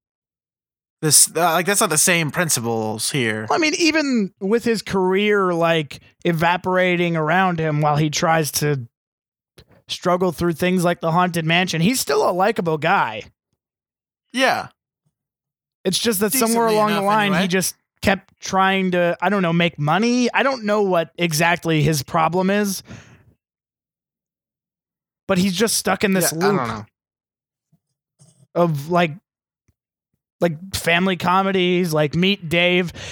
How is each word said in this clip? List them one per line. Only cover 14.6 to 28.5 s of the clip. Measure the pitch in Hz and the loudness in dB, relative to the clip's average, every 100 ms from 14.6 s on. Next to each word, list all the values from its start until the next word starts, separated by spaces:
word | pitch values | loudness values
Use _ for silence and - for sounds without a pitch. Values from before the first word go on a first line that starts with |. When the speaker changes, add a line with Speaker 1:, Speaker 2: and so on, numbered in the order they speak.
| - _ _ _ _ _ _ _ _ _ _ _ | -6 _ _ _ _ _ _ _ _ _ _ _
Speaker 2:
It's | 190 180 | -4 -2
just | 233 185 | -2 0
that | 208 | -2
somewhere | 262 226 233 226 | 0 0 2 2
Speaker 1:
Decently | 214 | 2
Speaker 2:
along | 214 | 2
the | 196 | 0
Speaker 1:
enough, | 196 | 0
Speaker 2:
line, | 214 202 | 2 2
Speaker 1:
anyway. | 180 | 0
Speaker 2:
he | 190 | 0
just | 185 170 - _ _ | 0 -2 -6 _ _
kept | - 190 - _ | -2 -2 -4 _
trying | - 190 190 190 185 | -4 0 2 2 0
to, | 175 175 170 | 2 0 0
I | 180 | 0
don't | 202 | 0
know, | 175 | 2
make | 170 170 160 | 2 0 0
money. | 147 175 240 247 240 | 0 2 2 2 0
I | 185 | 0
don't | 254 262 | 0 -2
know | 208 214 | -2 0
what | 196 175 160 - | 2 0 -2 -2
exactly | 175 151 170 175 165 156 | -2 0 2 0 0 2
his | 147 156 | 2 0
problem | - 170 160 175 185 | -2 0 0 0 0
is, | 202 202 185 - - - - _ _ _ _ _ _ _ _ _ _ _ _ _ _ _ _ _ _ _ _ - | 0 -2 -6 -12 -20 -20 -20 _ _ _ _ _ _ _ _ _ _ _ _ _ _ _ _ _ _ _ _ -2
but | 190 | 0
he's | 196 | 0
just | 175 220 - | 0 -2 0
stuck | 196 196 | -2 0
in | 208 | 0
this | 190 170 | 2 0
Speaker 1:
Yeah, | 160 | 0
I | |
don't | 175 139 | 0 0
Speaker 2:
loop | 120 | -2
Speaker 1:
know. | 110 107 _ _ _ _ _ _ _ _ _ _ _ _ _ _ _ _ | -6 -12 _ _ _ _ _ _ _ _ _ _ _ _ _ _ _ _